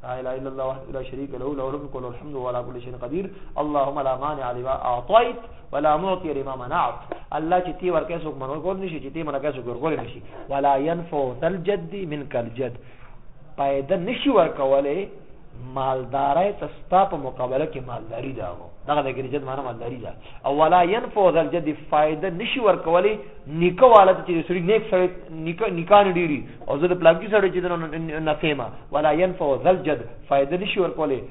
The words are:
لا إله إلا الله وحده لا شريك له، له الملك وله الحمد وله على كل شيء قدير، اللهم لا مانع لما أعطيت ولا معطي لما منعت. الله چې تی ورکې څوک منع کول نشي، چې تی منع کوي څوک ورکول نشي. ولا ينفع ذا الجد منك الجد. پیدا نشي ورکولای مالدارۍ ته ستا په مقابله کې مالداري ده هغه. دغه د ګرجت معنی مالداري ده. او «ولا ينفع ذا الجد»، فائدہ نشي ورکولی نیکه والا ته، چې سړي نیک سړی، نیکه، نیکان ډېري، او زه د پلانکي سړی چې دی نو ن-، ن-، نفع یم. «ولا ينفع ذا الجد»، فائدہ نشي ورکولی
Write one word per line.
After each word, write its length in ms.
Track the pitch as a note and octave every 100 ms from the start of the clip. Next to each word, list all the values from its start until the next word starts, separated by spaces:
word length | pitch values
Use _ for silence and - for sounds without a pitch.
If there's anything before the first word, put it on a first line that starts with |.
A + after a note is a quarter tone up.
لا 180 | B2+ B2+
إله 120 | B2+ C3
إلا 100 | C3+
الله 180 | C3+ C3
وحده 220 | C3 -
لا 100 | C3
شريك 280 | C3 C3 C#3 C3+
له، 80 | B2+ C#3+
له 120 | C3
الملك 260 | C#3+ C#3+
وله 140 | C3+ B2
الحمد 260 | A#2+ D3+
وله 140 | C#3 B2
على 160 | B2 B2
كل 160 | B2
شيء 120 | B2+ B2
قدير، 200 | B2 D#3+ G3 - - -
اللهم 380 | D3+ D3 C3+ D3
لا 140 | C3+ B2+
مانع 300 | C#3+ D3+ B2
لما 220 | B2 B2+ C3+ B2+
أعطيت 500 | B2 B2 G#3+ A#3+ - - - -
ولا 240 | C#3+ D3+ D3+
معطي 360 | F#3+ F#3 E3+
لما 220 | C#3 C3+ C3
منعت. 420 | B2 E3 C3 A#2 - - - D3
الله 220 | D#3 F3+
چې 120 | F3+ D3+
تی 100 | F3+
ورکې 260 | E3 D3 E3+
څوک 100 | D3+ C3+
منع 160 | C3 D3+
کول 180 | D#3+ F#3+
نشي، 220 | F#3+ D#3+
چې 120 | C3+
تی 80 | C#3
منع 160 | D#3 C#3
کوي 140 | D3
څوک 140 | C3+ A#2+
ورکول 300 | A#2+ D3+ D3+
نشي. 200 | - - - - -
ولا 260 | C#3 C#3+ C3+
ينفع 440 | D3 E3+ E3+ D3 C3 B2
ذا 60 | E3
الجد 480 | F#3+ E3+ G3+ E3
منك 420 | G3 F#3 D3 C#3+ B2+
الجد. 380 | A#2 A2+ B2+ G#2+ - - - - - - - -
پیدا 400 | C#3 C#3 C#3 F#3
نشي 340 | F3 B3 C#4+
ورکولای 760 | A3+ D#3+ - C3+ C#3 C#3 D#3 G3+ - - - - A2+ B2
مالدارۍ 800 | C3 C3 C3 A#2+ C3+ C#3 D3 G3 G3+
ته 60 | D3+
ستا 380 | - - F3+
په 120 | F#3+ E3
مقابله 500 | C3+ B2+ B2+ C3 D#3
کې 140 | C#3 B2+
مالداري 460 | A#2+ A2+ A2+ C3+
ده 120 | A#2+
هغه. 220 | F2+ F2 E2+ - -
دغه 160 | D3
د 140 | C3+ B2
ګرجت 260 | C3 C#3+
معنی 180 | C3 C3+
مالداري 340 | C3 A2+ A#2+ B2
ده. 180 | G2+ - - - B2
او 100 | C#3+
«ولا 260 | D#3+ F3+
ينفع 480 | F3 G#3+ B3 G#3+ F#3+
ذا 100 | D#3+
الجد»، 280 | D#3 E3+ D3+ C#3+ -
فائدہ 380 | D3+ D3+ D#3 F#3
نشي 340 | F3 A3+ C#4
ورکولی 540 | A3 C#3 D#3+ E3+ G3 G#3+ - - -
نیکه 400 | D#3 F3 F3+ B3+
والا 260 | A3+ F#3+
ته، 100 | F#3 -
چې 220 | E3+ D3+
سړي 120 | F3+
نیک 220 | E3+ A3 A3
سړی، 180 | F#3 F3+ F3+ -
نیکه، 360 | D#3+ D#3+ E3+ G#3+
نیکان 440 | F3 E3 G3+ G3
ډېري، 280 | F3 E3+ C#3 A2 - -
او 100 | C#3
زه 80 | F3
د 80 | F3
پلانکي 260 | E3 E3 A3
سړی 220 | G#3 F#3+
چې 120 | F3
دی 60 | F3
نو 80 | E3+
ن-، 180 | D#3+
ن-، 300 | D#3+ D#3+ D#3
نفع 220 | D#3+ D3+ D#3+
یم. 160 | C#3+ A2 - -
«ولا 200 | C#3+ D3+
ينفع 460 | D3+ F#3 F3+ D#3 B2+
ذا 80 | C3+
الجد»، 300 | F#3 D#3 C#3 A2 - -
فائدہ 260 | C#3 C#3
نشي 260 | F3+ G3+ -
ورکولی 400 | E3+ D#3 D#3 B2+ G2